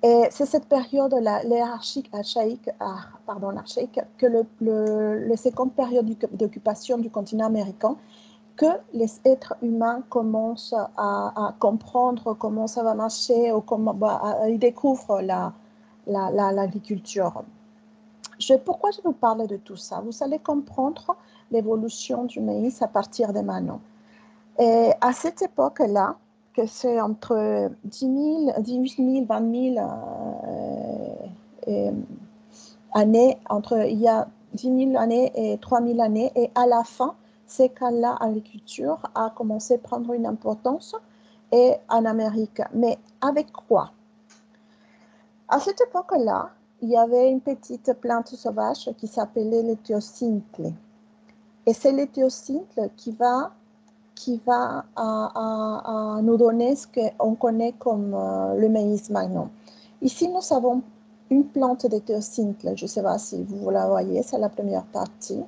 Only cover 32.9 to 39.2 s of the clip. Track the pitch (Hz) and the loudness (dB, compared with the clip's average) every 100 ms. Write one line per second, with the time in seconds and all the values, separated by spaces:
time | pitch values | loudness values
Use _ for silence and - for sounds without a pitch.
32.9 | 214 214 226 254 262 - 208 208 226 214 | 2 6 8 6 4 -4 -6 0 0 2
33.9 | 220 226 220 - - _ 214 254 254 269 | 4 4 4 0 -8 _ -6 0 2 2
34.9 | 262 226 233 254 - 220 208 - 247 240 | 2 2 2 2 0 -2 -2 0 0 2
35.9 | 233 226 214 254 - 240 247 247 233 233 | 2 2 2 0 0 0 4 4 4 0
36.9 | - 254 - _ _ _ - 254 254 254 | -2 -4 -4 _ _ _ 2 2 4 -2
37.9 | 240 233 247 226 214 214 208 - - 269 | 0 0 0 -2 -4 -6 -20 -18 -8 -4
38.9 | 320 - - | -4 -6 -4